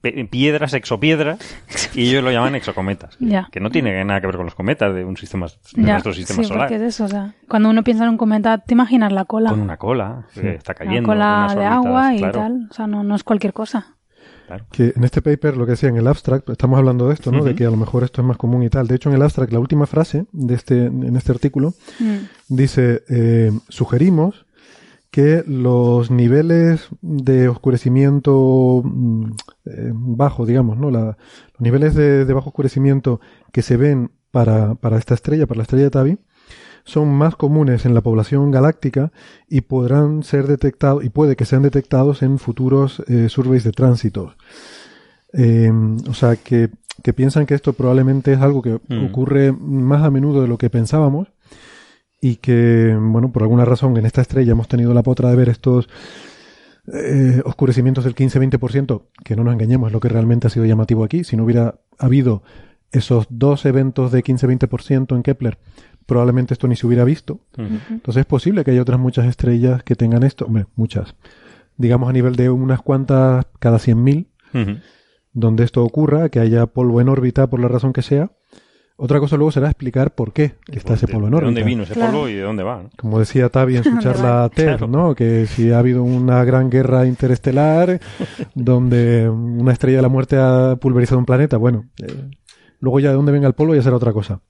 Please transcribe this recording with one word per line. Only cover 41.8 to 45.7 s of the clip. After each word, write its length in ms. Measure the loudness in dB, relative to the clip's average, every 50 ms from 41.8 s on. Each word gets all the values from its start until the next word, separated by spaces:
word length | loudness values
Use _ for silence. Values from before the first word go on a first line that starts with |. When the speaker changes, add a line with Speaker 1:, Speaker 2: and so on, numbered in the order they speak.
| -2 _ 0 2 2 2 0 0
Speaker 3:
en 180 | 0 0 0 -2
futuros, 640 | -4 -6 -6 -2 0 2 2 2 2 0 -4 -10 -4 -2
eh, 180 | 0 2 2
surveys 380 | 0 0 -2 0 2 2 2 0
de 60 | -2 -2
tránsito". 600 | 2 2 2 2 2 -2 -4 -4 -6 -10 -10 _ _ _ _ -20 -20 -20 -20 -20 -20 -20 -20 -20 -20 _ _ _ _ _ _ -2
Eh, 360 | 2 2 4 4 4 4 4